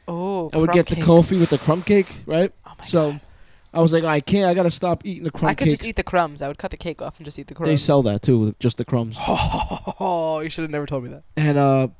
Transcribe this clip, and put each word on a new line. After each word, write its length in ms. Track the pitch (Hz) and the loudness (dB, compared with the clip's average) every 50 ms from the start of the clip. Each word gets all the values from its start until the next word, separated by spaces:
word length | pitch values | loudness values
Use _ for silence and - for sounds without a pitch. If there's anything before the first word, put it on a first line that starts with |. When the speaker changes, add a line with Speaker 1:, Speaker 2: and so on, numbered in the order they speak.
| _ | _
Speaker 1:
Oh, 440 | - 175 170 180 196 202 185 165 151 - | -10 -8 -6 -6 -6 -4 -6 -6 -4 -2
Speaker 2:
I 60 | 156 | 0
would 120 | 160 170 | 2 4
Speaker 1:
crumb 40 | 175 | 4
Speaker 2:
get 120 | 180 156 - | 4 4 2
the 80 | 170 | 0
Speaker 1:
cake. 80 | 165 160 | 0 4
Speaker 2:
coffee 340 | 170 165 170 165 - 190 185 | 6 8 8 8 6 4 2
with 120 | 170 - | 2 2
the 80 | 147 131 | 0 0
crumb 240 | - 156 156 180 175 | 0 0 -2 0 2
cake, 260 | - 208 202 190 - - - - | 2 2 2 2 0 -4 -16 -8
right? 260 | - 156 165 185 196 - _ - | -4 -2 0 0 -2 -4 _ -20
Speaker 1:
Oh 60 | - - - | -20 -20 -18
my 60 | - | -8
Speaker 2:
So 280 | - - 170 156 147 147 | -2 0 0 0 0 -2
Speaker 1:
God. 80 | 147 - - - - - - - _ _ _ - | -6 -12 -20 -20 -20 -20 -20 -20 _ _ _ 0
Speaker 2:
I 80 | 165 | 2
was 120 | 165 160 160 | 4 4 4
like, 100 | 165 160 | 2 2
"I 160 | 160 151 147 | 2 0 0
can't. 320 | 139 - 190 202 196 180 | 0 0 2 2 2 2
I 40 | 175 | 2
gotta 160 | 190 180 170 - | 2 0 0 0
stop 340 | - 185 175 170 - - | -2 -2 -2 -4 -4 -6
eating 160 | 202 180 165 175 | -10 -10 -8 -8
the 80 | 156 | -8
crumb 200 | - - 165 170 | -6 -2 -2 -2
Speaker 1:
I 40 | 208 | -2
could 120 | - 185 | 0 0
Speaker 2:
cake." 80 | 165 147 - | 0 0 0
Speaker 1:
just 60 | - | -2
eat 80 | 226 220 | -8 -6
the 80 | - 185 | -8 -6
crumbs. 400 | - - 180 170 151 147 143 139 | -2 -2 -2 -2 -2 -4 -10 -10
I 60 | 139 | -10
would 100 | 147 - | -10 -10
cut 140 | - 185 - | -12 -12 -12
the 40 | |
cake 240 | - - 175 151 - | -10 -10 -10 -10 -10
off 180 | - 131 - - | -12 -14 -14 -14
and 60 | 160 | -18
just 140 | 147 - - | -18 -16 -16
eat 80 | 143 | -16
the 80 | - - | -16 -10
crumbs. 140 | - 165 156 | -4 -2 0
Speaker 2:
They 80 | 156 | 2
sell 260 | 139 - - 143 143 127 | 2 2 4 4 4 4
that 180 | 107 104 101 - | 2 0 0 2
too, 340 | - 127 113 110 107 104 - | 2 2 4 4 2 0 0
just 180 | - 120 - - | -2 -2 -2 -2
the 60 | 123 | -4
crumbs. 320 | - 135 120 117 113 117 - - | -4 -2 -2 -2 -4 -8 -8 -4
Speaker 1:
<laughs> 60 | - - - - - - - - - - - - - - - 190 | -2 -2 0 0 -2 -2 -2 -4 -6 -8 -10 -10 -10 -8 -6 -4
Oh, 380 | 190 180 170 165 160 156 156 | -2 -2 -2 -2 -2 -4 -4
you 80 | 156 156 | -6 -8
should 140 | - - 160 | -8 -8 -8
have 80 | 156 | -6
never 160 | 151 147 147 | -6 -6 -6
told 180 | 135 143 135 120 | -6 -6 -8 -8
me 60 | 120 | -10
that. 120 | 131 143 - - - | -14 -18 -20 -10 -4
Speaker 2:
And, 220 | - 151 151 143 143 | -2 0 2 2 2
uh, 300 | 143 139 135 135 135 127 - - | 4 4 4 2 0 -2 -4 -10